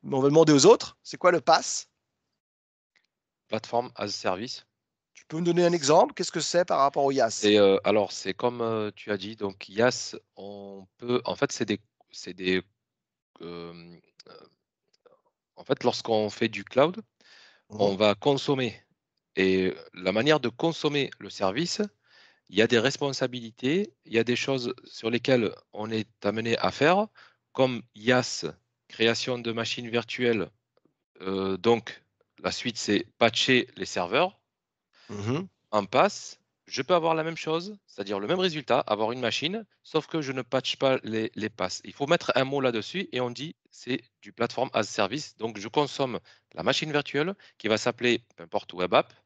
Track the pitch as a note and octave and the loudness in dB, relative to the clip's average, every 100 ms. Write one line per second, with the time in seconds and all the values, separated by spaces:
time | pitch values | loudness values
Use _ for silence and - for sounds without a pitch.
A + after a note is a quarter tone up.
0 | - C3+ C#3 D3+ D#3 C#3+ D3+ B3+ - _ | -2 2 6 8 8 8 10 8 6 _
1 | - - F3+ E3+ C#3 E3 B3+ - - _ | -16 0 2 4 4 4 4 -8 -10 _
2 | _ _ _ _ _ _ _ _ _ _ | _ _ _ _ _ _ _ _ _ _
3 | _ _ _ _ _ A2 - A#2 B2 - | _ _ _ _ _ -8 -2 -4 -4 -8
4 | G#2 - G#2+ F#2 B2 - _ _ _ _ | -8 -4 -4 -4 -6 -12 _ _ _ _
5 | _ - _ D#3 F3 E3+ F3 F3 C#3 D#3+ | _ -20 _ -2 2 4 4 4 6 6
6 | C4+ B3+ F3+ E3+ D3 F3 F3+ D3+ C#3 D3+ | 6 0 -6 -4 0 0 2 2 2 2
7 | C#3 C3+ A2+ G#2+ G#2 G#2 G2 G2 - G#2+ | 0 2 0 2 4 8 8 6 4 2
8 | G2 - G2 F#2 B2 A#2+ A#2 A2 G#2+ - | 2 -4 -8 -2 -2 -2 -2 -2 -4 -8
9 | - G#2 G2+ A2 G2+ G2 - G2 A#2+ B2 | -6 -6 -6 -6 -8 -8 -12 2 2 2
10 | - - _ - G2 G2+ G2+ G2 F#2+ _ | -10 -14 _ -16 -14 -12 -14 -16 -20 _
11 | A#2+ B2 A#2+ F2+ C#3 - G#2+ G#2 _ _ | -4 -2 -2 -4 -4 -4 -4 -4 _ _
12 | _ - - F2+ F#2 F#2 - _ _ _ | _ -18 -16 -6 -2 -2 -4 _ _ _
13 | _ _ _ _ E2+ F2 E2+ F2 E2+ E2+ | _ _ _ _ -14 -12 -14 -16 -20 -20
14 | _ _ - F2+ D#2+ _ _ _ _ _ | _ _ -20 -20 -20 _ _ _ _ _
15 | _ _ _ _ _ - - C3 B2 - | _ _ _ _ _ -20 -6 -2 -2 -4
16 | - A2 G#2+ - A2+ G#2+ G2 B2 D3+ F#3 | -2 -2 -2 -2 -4 -4 -4 2 2 0
17 | - _ _ - - _ _ G#2 G2+ G2 | -18 _ _ -20 -20 _ _ 0 0 4
18 | G#2+ G2 D3 C#3 - C3+ B2 - _ _ | 2 2 0 0 0 -2 -2 -6 _ _
19 | _ _ _ - F#2+ F#2+ F#2 - - F2 | _ _ _ 0 2 2 0 -4 -14 -6
20 | F2+ G2+ C#3 D3+ A#2+ A#2 E3 D#3 D3+ C#3+ | -2 0 4 2 2 -2 -4 0 -2 -2
21 | C3+ - G2 - G2 G#2+ F3 - G#3 _ | -4 -8 -16 -2 -2 -2 -4 -4 -6 _
22 | _ _ - _ _ F#2 A#2 A#2 A#2+ C#3 | _ _ -20 _ _ 0 4 4 2 0
23 | C#3+ C3 C3 B2 A2+ - B2+ E3+ G#3 _ | -4 -2 -4 -4 -12 -6 -2 0 -2 _
24 | - A#2 A2+ A#2+ - C3+ A#2+ - - - | -2 0 2 0 0 -2 -4 -8 -14 -8
25 | A2+ A#2 A#2 B2+ G#2 - _ F#2+ A2 A2 | -4 -2 2 2 2 -4 _ -10 -6 -4
26 | G#2+ _ G2+ G#2+ A2+ A2+ F#2+ - C#3+ F#3 | -6 _ -2 -2 -2 0 0 2 4 4
27 | G#3+ _ - _ _ - C3 A#2+ - A2 | 0 _ -20 _ _ 0 0 0 -10 -6
28 | A2 B2+ A#2+ - D#2+ - _ _ _ - | 2 2 2 -6 -10 -10 _ _ _ 0
29 | A2+ A2+ - B2 A#2 A2+ A2+ - A#2+ A#2 | 0 0 -4 -4 -4 -4 -4 -6 -4 -4
30 | A2+ - B2 A2+ E2+ _ _ _ _ _ | -4 -2 0 0 -2 _ _ _ _ _
31 | _ _ F#2 F#2+ F#2+ F#2+ G#2 A#2 - - | _ _ -6 -4 -2 0 2 2 0 -18
32 | _ _ _ _ F#2 - B2 - - G#2 | _ _ _ _ -6 -4 -6 -6 0 0
33 | - _ A#2 A2+ - B2+ - - F#2 - | 0 _ 2 2 2 2 2 -8 -8 -6
34 | F2 A#2 F3+ _ _ _ _ _ _ _ | -2 0 -2 _ _ _ _ _ _ _
35 | _ G#2 G2+ C#3 F#3+ _ _ G#2+ G2 B2+ | _ -8 -4 -4 -6 _ _ -2 0 2
36 | F#3+ - - - _ _ _ - B2+ F3+ | 2 0 -16 -20 _ _ _ -8 0 0
37 | E3 D#3+ D#3+ E3 - D#3+ F#3 G#3 _ - | 2 0 -2 -6 -4 -4 -6 -16 _ -12
38 | G2+ G2+ G#2 F3+ F#3 D#3 B2+ B2+ - G#2 | -6 -4 -2 0 0 -4 0 0 2 0
39 | A2 B2+ A#2+ - D3+ A3 G#3+ _ - D#3 | 0 -2 -4 -2 -4 -6 -10 _ -4 -4
40 | - E3 C#3 C3 B2 C3 - - C#3 C3 | -2 -6 -4 -6 -4 -4 -2 0 0 0
41 | A2 A2 A2 - G#2+ - F#2 - - - | -2 -4 -4 -6 -8 -4 -6 -6 -14 -8
42 | C#3 E3+ - B2 C3+ C#3 C3 A2+ G2+ F#3 | 0 0 2 0 0 0 0 -2 -4 -8
43 | G3 B2 B2 A#2+ D#3 - _ - - C3 | -6 -4 -6 -6 -12 -14 _ -20 -8 -8
44 | _ _ G#2 - A#2 - C3 A2 G#2 - | _ _ -20 -6 -4 -2 -2 -2 -2 -2
45 | G2 C3+ D3 _ A2+ G#2 G#2+ D3+ C#3+ - | -2 -2 -10 _ -8 -8 -4 -2 -2 -2
46 | C3+ A2 _ _ _ - F2+ C3 D#3 D3 | -4 -4 _ _ _ -4 -2 0 0 -4
47 | - C#3 D#3+ G3 - _ G#2+ G#2+ - A#2 | -2 -2 -2 -6 -16 _ 0 0 0 0
48 | B2 A#2+ _ _ E2+ - - F2 F2+ A#2 | 0 0 _ _ -6 -6 -6 -4 2 2
49 | - _ | 2 _